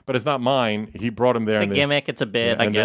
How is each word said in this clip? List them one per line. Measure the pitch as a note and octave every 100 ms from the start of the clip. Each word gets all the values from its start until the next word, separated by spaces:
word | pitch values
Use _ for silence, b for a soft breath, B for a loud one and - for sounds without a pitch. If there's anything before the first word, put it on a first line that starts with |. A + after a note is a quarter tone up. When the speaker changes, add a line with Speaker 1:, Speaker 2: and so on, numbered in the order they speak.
| -
Speaker 1:
but | B2+
it's | B2
not | C3+
mine. | B2 C#3 A2+ G#2+ G#2+ G2
He | A#2
brought | G#2+ B2 A#2
'em | G#2+
there | G#2+
Speaker 2:
It's |
a |
Speaker 1:
and | G2+
they | G2+
Speaker 2:
gimmick. | C#3+ C#3+ C#3+
It's | C3+
a | B2
bit. | A#2 A#2 A2+
Speaker 1:
Yeah, |
Speaker 2:
I | A2
Speaker 1:
and |
Speaker 2:
get | G#2+